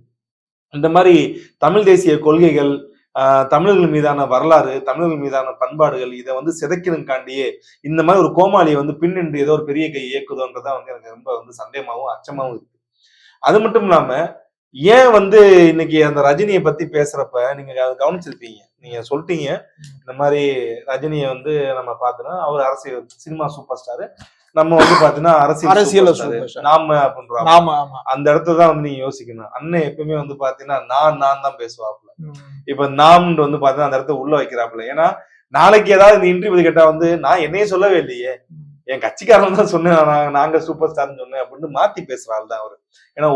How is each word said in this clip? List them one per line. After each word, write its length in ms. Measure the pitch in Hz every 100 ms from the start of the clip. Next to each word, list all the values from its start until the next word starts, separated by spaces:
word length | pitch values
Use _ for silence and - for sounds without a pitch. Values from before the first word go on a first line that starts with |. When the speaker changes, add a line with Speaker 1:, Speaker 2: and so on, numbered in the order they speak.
| _ _ _ _ _ _ _
Speaker 1:
இந்த 180 | 147 160
மாதிரி 520 | 170 185 165 135 - - -
தமிழ் 260 | 147 202
தேசிய 360 | 196 185 175 151
கொள்கைகள், 680 | 151 156 170 143 143 139 - _ _ 131
ஆ, 280 | 135 135
தமிழர்கள் 460 | - 151 190 190 165
மீதான 360 | 151 147 143 135
வரலாறு, 580 | 127 156 156 135 135
தமிழர்கள் 360 | 131 139 170 151
மீதான 320 | 139 135 131
பண்பாடுகள், 600 | - 127 156 147 131 127
இதை 220 | 123 127 131
வந்து 180 | 156 156
சிதைக்கணுங்காண்டியே 920 | 147 175 180 160 139 131 131 135 127 - _ _
இந்த 220 | 143 160
மாதிரி 220 | 160 196 156
ஒரு 80 |
கோமாளியை 420 | 165 196 196 160 143
வந்து 180 | 147
பின்னின்று 440 | 147 170 185 165 147
ஏதோ 140 | 143
ஒரு 120 | 151
பெரிய 280 | 151 143 156
கை 100 | 135
இயக்குதோன்றதான் 720 | 127 139 139 139 127 123 135
வந்து 180 | 127 -
எனக்கு 180 | 117 113
ரொம்ப 280 | 117 131 117
வந்து 160 | 120
சந்தேகமாவும் 600 | 113 107 139 123 120 131
அச்சமாவும் 420 | 113 - 139 131 113
இருக்கு. 240 | _ _ _ _ _ _ _ _
அது 200 | 139 208
மட்டும் 240 | 220 214
இல்லாம, 520 | 196 160 131 131 - - _ _ _
ஏன் 400 | 131 170 247 254
வந்து 560 | 214 196 214 202 185 170
இன்னைக்கு 380 | 160 151 156 151
அந்த 160 | 143
ரஜினியை 420 | 139 151 208 185
பத்தி 220 | 156 151 156
பேசுறப்ப 720 | 151 143 139 135 123 127 143
நீங்க 280 | 135 127
அதை 120 | 131 127
கவனிச்சிருப்பீங்க, 720 | 143 180 160 127 117 107 _ _
நீங்க 160 | 120 120 113
சொல்லிட்டீங்க. 380 | 147 170 165 139 185 - _
Speaker 2:
ம். 160 | - -
Speaker 1:
இந்த 140 | 127
மாதிரி 280 | 131 143 147 143 131 117 117 -
ரஜினியை 400 | 131 156 151 135
வந்து 260 | 127 139 151 135
நம்ம 180 | 131 123 117
பார்த்தோன்னா, 340 | 127 123 131 180
அவர் 280 | 151 147 131
அரசியல் 400 | 135 143 123 117 _
சினிமா 320 | 156 156 143
சூப்பர் 320 | 139 - 123
ஸ்டார், 220 | - 120 - - - _ _ 160
நம்ம 200 | 160 165
வந்து 200 | 156 -
பாத்தீங்கன்னா 320 | 151 143 165 156
அரசியல் 360 | 143 156 165
Speaker 2:
அரசியல் 320 | 196 202 190 185
Speaker 1:
சூப்பர் 140 | 151
ஸ்டார். 160 | 117 117
Speaker 2:
சூப்பர் 160 | 123
ஸ்டார். 160 | 127 139
Speaker 1:
நாம 260 | 160 156 151
அப்படின்றோம். 500 | 135 131 120 120 120
Speaker 2:
நாம, 240 | 170 165 147
ஆமா. 200 | 143 131
Speaker 1:
அந்த 220 | - 135 147
இடத்துல 280 | 147 165 165
தான் 100 | 165
வந்து 160 | 151 147
நீங்க 140 | 135
யோசிக்கணும். 480 | 135 135 117 113 107 127
அண்ணன் 280 | 156 170 143
எப்பவுமே 260 | 151 151 156
வந்து 160 | 143 139
பாத்தீங்கன்னா 360 | 135 135 139 135 117
நான், 260 | 135 156 143
நான் 200 | 139 139 139
தான் 140 | 120
பேசுவாப்புல. 500 | 117 117 110 107 _ -
Speaker 2:
ம். 220 | 156 - - - -
Speaker 1:
இப்ப 220 | 139 139 139
நாம்னு 440 | 156 175 175 156 143
வந்து 140 | 147
பாத்தீங்கன்னா 260 | 135 147 143
அந்த 100 | 135
இடத்த 160 | 135 139
உள்ள 100 | 139 151
வைக்கிறாப்புல. 500 | 127 120 117 113 117
ஏன்னா 140 | 143 175 196 - _ _
நாளைக்கு 380 | 139 180 208 185 190
ஏதாவது 200 | 202 202
இந்த 100 | 180
இன்டர்வியூ 340 | 180 208 180 165
கேட்டா 200 | 160 156
வந்து 220 | 156 170 170
நான் 260 | 139 180 151
என்னையே 220 | 190 208
சொல்லவே 320 | 185 196 175
இல்லையே, 340 | 135 120 127 123 _
Speaker 2:
ம். 180 | 160 - _ -
Speaker 1:
என் 120 | 131
கட்சிக்காரங்க 540 | 110 - 202 202 196 190
தான் 160 | 185
சொன்னேன், 240 | 170 170 165 151
நான், 260 | 147 147 143
நாங்க 200 | 156 160
சூப்பர் 320 | 160 156 156
ஸ்டார்னு 300 | - 143 127
சொன்னேன் 200 | 127 131
அப்படின்னு 240 | 123 135 156 139
மாத்தி 240 | 202 185 -
பேசுற 200 | 123 113 110
ஆள் 160 | 110
தான் 100 | 110
அவரு. 140 | 107 - _ _ _ -
ஏன்னா 100 | 151